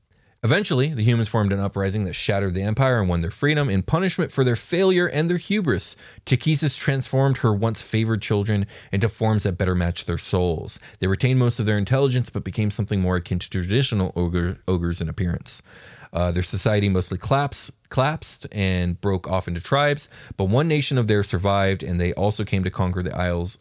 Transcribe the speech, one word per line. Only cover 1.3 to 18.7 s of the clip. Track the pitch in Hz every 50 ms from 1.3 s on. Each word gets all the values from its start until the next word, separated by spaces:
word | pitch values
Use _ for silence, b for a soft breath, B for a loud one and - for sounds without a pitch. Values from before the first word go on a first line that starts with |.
| - 113 104 98
an | 98 98
uprising | 98 98 - 101 98 98 95 110 101
that | 87 76
shattered | - - - 101 98 101 95 87
the | 95
empire | 98 107 110 131 135 131 127 113
and | 98 90
won | 87 85
their | 82 85
freedom. | - - 139 147 151 147 143 117
In | 98 95
punishment | 87 - - 165 190 180 - - 160 -
for | - - 131
their | 123 117
failure | - - - 170 175 190 190 185 175 175 -
and | - 151 165 170
their | 175
hubris, | 170 - - 196 214 185 143 98 87 - - - B B B B B B
Takesis | - 131 - - 160 156 139 160 139 - -
transformed | - 147 135 135 127 - - 131 139 139 127 -
her | - 113
once | 104 101 110 113 107 -
favored | - - - 110 113 113 113 101
children | - - 110 101 101 110 107 101 98 - B B B B
into | B 98 117 104
forms | - - 110 110 110 104
that | 98 101 87 -
better | 95 92 90
matched | 90 87 87 85 - -
their | - 85 -
souls. | - - 101 90 90 87 80 - - - - - B B B B
They | 92 95
retained | 98 - 127 123 131 127
most | 123 120 - -
of | 104
their | 107 104
intelligence, | 104 98 - 131 135 139 135 127 127 123 -
but | - 101 -
became | 98 - - 107 104
something | - - 101 - 107 95
more | 92 92 92
akin | 90 87 - 92 85
to | - -
traditional | - 92 85 90 107 135 135 - 110 101 92 87 -
ogre, | 87 87 85 90 87 85 90 80 - - -
ogres | 92 85 85 87 85 -
in | 85 78
appearance. | 76 - - 87 80 - - - - - - B B B B B B B B B
Uh, | B 85 87 90
their | 85 92 87
society | - - 95 - 117 107 104 101 101
mostly | 95 92 90 - 95 90
collapsed, | - - 139 139 143 - - - - - - _ _ -
collapsed | - - 131 147 160 156 - - - - - -
and | - 104 95 95